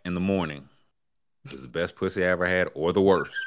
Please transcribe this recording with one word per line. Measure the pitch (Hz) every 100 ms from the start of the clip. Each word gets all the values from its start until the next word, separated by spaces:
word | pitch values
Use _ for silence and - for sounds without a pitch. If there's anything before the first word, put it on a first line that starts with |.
in | 90 90
the |
morning, | 92 98 82 71 - _ _ _ _ _ _ _ -
it's | 67
the | 65
best | 82 87 -
pussy | 95 98 90
I |
ever | 90 90
had | 92 90
or | - 82
the | 90
worst. | 98 90 - -